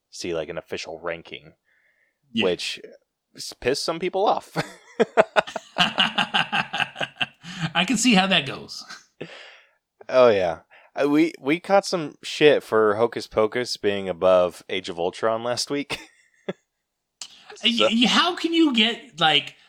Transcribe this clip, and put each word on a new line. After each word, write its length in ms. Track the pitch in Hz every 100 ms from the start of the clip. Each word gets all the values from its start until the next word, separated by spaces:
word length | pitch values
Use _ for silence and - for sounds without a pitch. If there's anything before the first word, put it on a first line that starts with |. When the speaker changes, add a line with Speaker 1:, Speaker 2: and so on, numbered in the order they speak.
| _
Speaker 1:
see, 240 | - 92
like, 160 | 82 78
an 80 | 82
official 420 | - 90 - 82
ranking, 540 | 85 85 - 71 78 _ _ _ _ _ _ _ _
Speaker 2:
Yeah. 120 | 113 95
Speaker 1:
which 360 | 85 - - - - _ _ _ -
s-, 180 | -
pissed 300 | - 123 143
some 160 | - 165
people 260 | 185 190 214
off. 320 | - - 160 - - _ -
<laughs> 400 | - - - 208 - - - -
Speaker 2:
<laughs> 0 |
I 2000 | 180 - 185 - - 185 - 208 - - - - - - - _ 170 180 165 170 185
can 120 | 240
see 180 | 254 190
how 100 | 190
that 220 | 175 131
goes. 360 | 104 69 - - - _ - - - - - _ _ _ _ -
Speaker 1:
Oh, 220 | 127 123
yeah. 320 | 101 87 82 _ - _ -
Uh, 100 | 143
we, 240 | 147 165 -
we 200 | 135 175
caught 260 | - 196 -
some 300 | 185 147 -
shit 400 | - - 151 107
for 320 | - 110 107 104
Hocus 320 | 117 117 -
Pocus 500 | 113 110 123 120 -
being 320 | 104 101 95
above 540 | 85 92 92 90 - -
Age 220 | 95 92
of 80 | 85
Ultron 460 | 87 - 113 113
last 260 | 120 120 -
week. 300 | 143 135 - - _ _ _ -
<laughs> 20 | - _ _ _ _ _ - - - - -
Speaker 2:
Y-, 80 | 233
Speaker 1:
So 140 | 233 -
Speaker 2:
y-, 220 | 226 240
how 280 | - 339 349
can 160 | 330
you 220 | 330 311
get, 460 | 226 220 226 - 156
like, 340 | 156 147 139 -